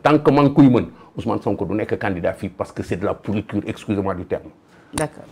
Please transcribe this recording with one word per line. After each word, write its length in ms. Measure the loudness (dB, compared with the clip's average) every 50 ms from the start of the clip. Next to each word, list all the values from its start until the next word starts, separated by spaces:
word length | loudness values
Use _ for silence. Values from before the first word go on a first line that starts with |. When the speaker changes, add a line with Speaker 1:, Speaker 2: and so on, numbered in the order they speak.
| 0
Speaker 1:
tant 160 | 2 2 4
que 120 | 4 4
man 220 | 4 6 4 4 6
kuy 160 | 6 6 8
mën, 160 | 6 4 0 -2 -10 -20 -20 -18 _
Ousmane 240 | -10 -6 -4 -4 -4
Sonko 240 | -2 -4 -4 -4 -4
du 80 | -4 -4
nekk 240 | -4 -4 -4 -4 -4
candidat 360 | -4 -4 -4 -2 -4 -4 -4
fii 160 | -4 -8 -12
parce 220 | -8 -8 -10 -10 -8
que 100 | -12 -6
c'est 140 | -6 -6
de 100 | -4 -4
la 80 | -6 -6
pourriture, 480 | -6 -6 -4 -4 -4 -4 -4 -6 -6 -6
excusez-moi 480 | -6 -10 -10 -6 -4 -4 -2 -2 -4 -4
du 120 | -6 -6
terme. 240 | -6 -8 -8 -8 -14 -20 _ _ _ _ -20 _ _ -6
Speaker 2:
D'accord. 300 | -6 -6 -6 -8 -16 -20 -16